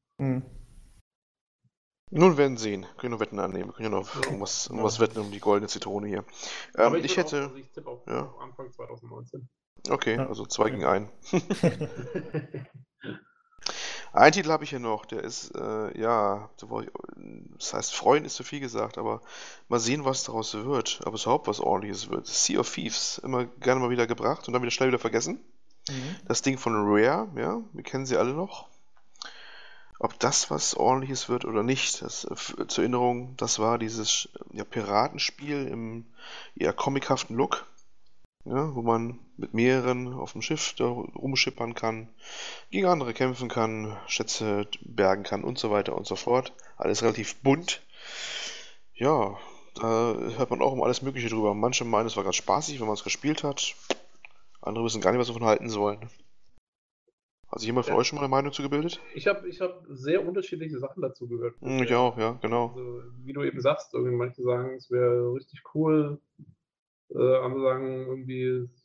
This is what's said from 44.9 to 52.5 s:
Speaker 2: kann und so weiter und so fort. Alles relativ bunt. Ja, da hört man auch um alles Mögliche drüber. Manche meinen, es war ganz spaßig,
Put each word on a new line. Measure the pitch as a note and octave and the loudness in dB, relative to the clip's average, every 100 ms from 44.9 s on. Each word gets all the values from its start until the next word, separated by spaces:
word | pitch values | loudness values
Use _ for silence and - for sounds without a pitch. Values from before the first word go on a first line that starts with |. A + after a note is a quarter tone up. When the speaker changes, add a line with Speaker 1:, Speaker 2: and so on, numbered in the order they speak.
| A2+ F#2+ G2 | 4 4 4
Speaker 2:
kann | F#2+ G#2 | 0 -4
und | - B2+ | -4 -2
so | A2+ | 2
weiter | G#2 F#2+ - | 2 2 -2
und | G2+ | -4
so | - | -4
fort. | - B2+ C3 - - - | 2 2 2 -8 -12 -2
Alles | - A2 | 0 2
relativ | A2+ A2 G#2 - | 2 2 -4 2
bunt. | C3+ D3 F#3 - - - - - - - - - - - - | 4 4 2 -6 -8 -18 -14 -10 -8 -8 -8 -10 -14 -18 -14
Ja, | - B2+ D3+ G2+ G2 - - - - | 0 4 4 2 -2 -14 -18 -14 -2
da | A2+ A2+ A#2 - A2 B2+ | 2 4 4 2 -2 -2
hört | C3 | 0
man | B2 | 4
auch | C3 | 4
um | C3 | 4
alles | - B2 | 2 2
Mögliche | C3+ C3 A#2 | -2 -2 -2
drüber. | A2 G#2+ | 2 2
Manche | G2+ A#2+ - A#2+ | 4 2 2 2
meinen, | G#2+ A2+ | 2 2
es | G#2 | 0
war | |
ganz | G2 - | 0 0
spaßig, | - | 2